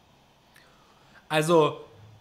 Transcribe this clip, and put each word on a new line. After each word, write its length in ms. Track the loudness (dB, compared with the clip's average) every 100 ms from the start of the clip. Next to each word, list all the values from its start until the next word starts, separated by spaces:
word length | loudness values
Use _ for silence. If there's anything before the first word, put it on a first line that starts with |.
| _ _ _ _ _ _ _ _ _ _ _ -20 _
Also, 520 | -4 0 2 2 -4 -18 -20 -20 -20